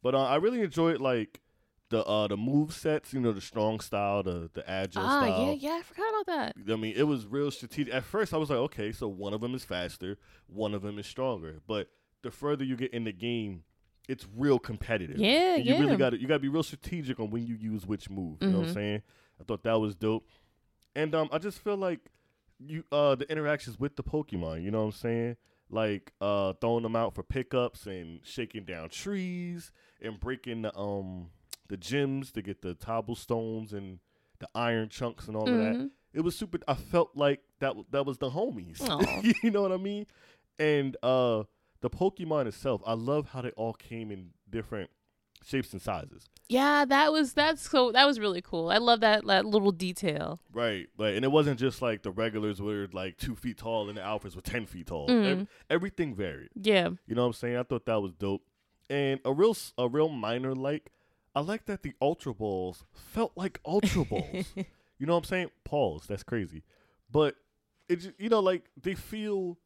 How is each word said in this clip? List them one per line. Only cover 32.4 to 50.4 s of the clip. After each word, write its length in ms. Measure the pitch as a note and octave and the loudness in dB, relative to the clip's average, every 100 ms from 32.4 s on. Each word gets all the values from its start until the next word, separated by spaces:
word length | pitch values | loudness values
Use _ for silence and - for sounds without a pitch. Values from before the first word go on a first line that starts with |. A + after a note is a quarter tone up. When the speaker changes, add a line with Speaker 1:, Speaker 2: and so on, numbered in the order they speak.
Speaker 1:
get 200 | G2 G2 | -8 -8
the 120 | F#2 F2 | -8 -8
Tobblestones 960 | - A2+ A2 A#2+ - A#2 A2+ A2 A2 | -4 -4 -4 -8 -4 -4 -2 -6 -8
and 260 | G#2 G2 F#2 _ _ _ _ | -10 -10 -14 _ _ _ _
the 100 | - | -10
iron 340 | A2 A#2+ A2+ A2 | -2 0 0 -2
chunks 380 | - B2 A2+ - | -4 -6 -6 -8
and 100 | G#2+ | -2
all 120 | A#3 | 2
of 80 | A#3+ | 2
that. 160 | A3 | 2
Speaker 2:
Mm-hmm. 120 | A#3 C4+ _ _ | 0 -4 _ _
Speaker 1:
It 60 | - | -2
was 140 | E3 E3+ | -2 -2
super. 220 | G#3 E3+ - | -6 -8 -2
I 60 | |
felt 360 | B2+ - F3 E3+ C#3 | -4 2 2 2 2
like 240 | C#3+ C#3+ _ _ | 2 2 _ _
that 100 | C3+ | -4
w-, 160 | G#2+ - | -4 -4
that 160 | C#3 C#3 | -2 -2
was 100 | B2+ | -2
the 120 | C#3 | -4
homies. 500 | C#3 A#3 B2 F2 E2 | -2 -4 -4 -12 -4
<laughs> 80 | C4+ | -2
Speaker 2:
Aw. 440 | D3 - - G#3+ - | 2 2 2 4 4
Speaker 1:
You 80 | A#3 | 4
know 120 | G3+ | 2
what 100 | G3 | 2
I 40 | F#3 | 0
mean? 300 | G3 G#3 G#3 _ - _ _ _ | -2 -6 -8 _ -20 _ _ _
And, 380 | D3+ D3 C#3 - | 2 4 2 0
uh, 400 | A#2+ C3 B2 A2+ G#2 _ _ _ | 2 4 4 2 -2 _ _ _
the 80 | B2+ | -6
Pokemon 560 | - F#3 F#3+ E3 D#3 B2 | 0 0 0 -2 0 0
itself, 340 | - C#3 A2+ G#2+ | -2 -2 -2 0
I 80 | |
love 340 | A2+ A#2 D3 C#3 | -2 2 0 0
how 120 | C3 | -6
they 80 | B2 | -8
all 240 | - A2+ | -4 -6
came 360 | A2 - A#2 A2 | -6 -10 -10 -8
in 200 | G2 F2+ _ _ | -10 -14 _ _
different 400 | A2 G#2+ A2 F#2 _ _ _ _ - | -8 -6 -8 -10 _ _ _ _ -20
shapes 280 | - C#3 B2+ | -4 -2 -2
and 80 | G2 | -6
sizes. 420 | - F#2 C#2+ - _ _ - | -6 -6 -6 -16 _ _ -2
Speaker 2:
Yeah, 360 | B3 C#4+ D4 C#4 | 2 4 4 4
that 260 | C#4 D4+ | 4 4
was, 220 | D#4 C#4 | 4 2
that's 340 | - D4+ D#4+ - | 2 2 2 2
so, 240 | C#4+ B3 | 4 4
that 140 | A#3 C#4 | 6 6
was 120 | B3+ | 6
really 220 | G#3 F3+ | 0 -2
cool. 300 | - F3 E3 | -4 -4 4
I 80 | G3 | 4
love 220 | A#3+ A#3 | 6 6
that, 260 | A3 G#3+ G#3 | 8 6 6
that 180 | F#3+ | 4
little 280 | G3+ G#3 G3 | 6 6 4
detail. 680 | E3+ F#3 F3+ F#3+ D3 D#3+ E3 | 2 -2 -2 -2 -2 -4 -6